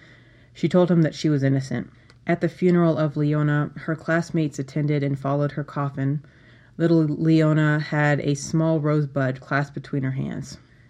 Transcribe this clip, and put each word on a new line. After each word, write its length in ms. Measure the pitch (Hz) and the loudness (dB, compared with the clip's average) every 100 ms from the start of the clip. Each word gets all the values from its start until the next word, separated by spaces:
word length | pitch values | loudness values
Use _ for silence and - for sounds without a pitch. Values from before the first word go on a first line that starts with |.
| - - - _ _ | -20 -20 -20 _ _
She 160 | - 170 | -4 0
told 200 | 180 175 | 2 4
him 140 | 170 | 4
that 140 | 156 - | 2 0
she 120 | 156 | 0
was 140 | 147 | 2
innocent. 480 | 135 135 135 123 - - _ - | 2 0 -2 -8 -8 -16 _ -14
At 160 | - 170 | -4 -2
the 80 | 170 | -2
funeral 480 | - 180 175 170 156 | 0 2 4 4 2
of 200 | 156 147 | -2 0
Leona, 560 | 147 151 147 147 147 - | 0 2 2 0 -2 -6
her 180 | - 160 | -8 -6
classmates 640 | - 165 165 170 151 139 | -2 -2 0 -2 -2 -4
attended 420 | 135 151 147 147 | -6 -2 0 0
and 160 | 139 139 | 0 -2
followed 340 | 139 143 147 | -2 0 -2
her 120 | 147 | -4
coffin. 560 | 143 147 139 139 135 147 - _ - - _ - | -8 -6 -6 -2 -2 -2 -6 _ -20 -20 _ -2
Little 260 | 165 165 | 2 4
Leona 760 | 151 147 160 160 156 156 151 151 | 2 0 2 4 4 4 2 2
had 400 | 147 151 147 143 | -2 0 2 2
a 140 | 147 | 0
small 440 | 143 - 160 160 160 | -4 -2 0 2 0
rosebud 600 | 151 151 139 139 131 131 | 0 0 0 -2 -4 -4
clasped 340 | - 139 143 | -4 -4 -4
between 300 | - - 143 | -8 -8 -4
her 80 | 131 | -4
hands. 460 | 131 - - - - _ _ _ | -4 -6 -8 -12 -16 _ _ _